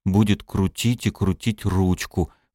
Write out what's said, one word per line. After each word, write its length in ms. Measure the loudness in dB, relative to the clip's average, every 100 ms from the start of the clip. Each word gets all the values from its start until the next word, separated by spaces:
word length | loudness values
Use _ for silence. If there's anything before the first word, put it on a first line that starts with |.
будет 380 | 0 2 2 0
крутить 640 | -2 -2 -2 0 -2 0 -4
и 40 |
крутить 540 | -2 -2 -2 -4 -4
ручку, 680 | -2 0 2 0 -2 -4 -4 _ _